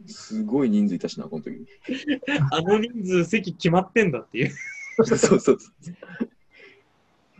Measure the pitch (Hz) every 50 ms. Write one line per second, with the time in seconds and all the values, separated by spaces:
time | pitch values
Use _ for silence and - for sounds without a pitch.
0 | - - - - - - 110 110 107 107 123 147 135 113 104 104 104 98 90 85
1 | - - - - 69 - - 78 - - - - - - - _ - - 254 269
2 | - 294 262 269 - 269 294 214 143 135 147 160 165 185 208 220 220 240 240 226
3 | 185 185 185 175 165 170 220 214 185 180 165 - - 170 165 185 185 - - 233
4 | 208 175 127 110 - _ - 113 143 139 - - - - - - - - - -
5 | - - - - - - - - - - - - - - _ _ - 175 175 -
6 | - - 180 - - - _ _ _ _ _ - - - - _ _ _ _ _
7 | _ _ _ _ _ _ _ -